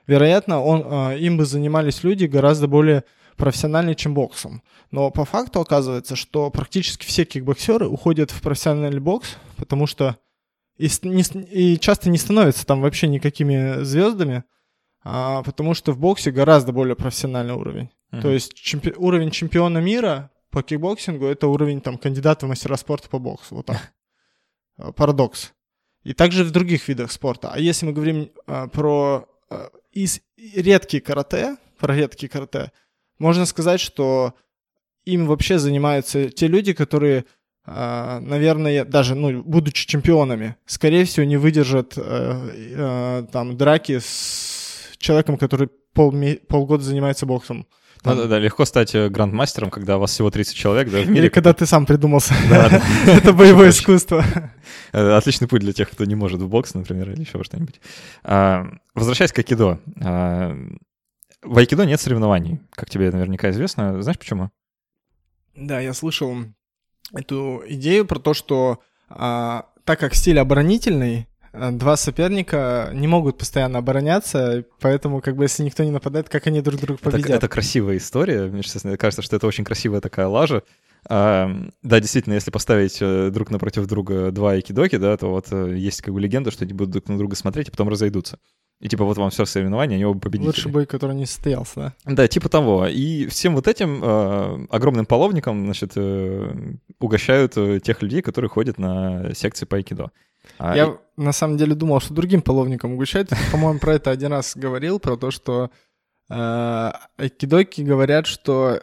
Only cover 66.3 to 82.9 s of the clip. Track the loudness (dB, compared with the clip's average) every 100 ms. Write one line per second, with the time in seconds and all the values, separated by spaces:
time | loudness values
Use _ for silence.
66.3 | -6 -10 -16 _ _ _ _ -16 -14 -8
67.3 | -6 -6 -8 -10 -6 0 2 2 -2 -2
68.3 | -2 -2 0 0 -2 _ _ _ -8 -6
69.3 | -4 -4 -6 -10 _ -2 0 2 2 4
70.3 | 4 4 2 2 2 0 0 0 -4 -8
71.3 | _ _ -10 -8 -2 0 2 0 -2 -2
72.3 | -2 -2 -2 -2 -2 -4 -4 0 2 0
73.3 | -4 -4 -2 -2 -2 -2 -2 0 0 -2
74.3 | -2 -2 -4 -6 _ 0 0 -2 -4 -4
75.3 | -2 -2 0 -4 -2 -2 -2 -4 -6 -4
76.3 | -4 -2 -2 -2 -4 -6 -6 -2 -2 0
77.3 | 0 0 -2 -2 -2 0 -2 -4 -2 0
78.3 | 0 -4 -6 -10 -10 -8 -4 -2 -4 -4
79.3 | -2 -2 -4 -6 -6 -4 -4 -4 -4 -2
80.3 | 0 0 0 -6 _ _ _ -4 0 2
81.3 | 2 0 -4 -10 -12 2 2 4 -2 -2
82.3 | -2 -4 -6 0 2 2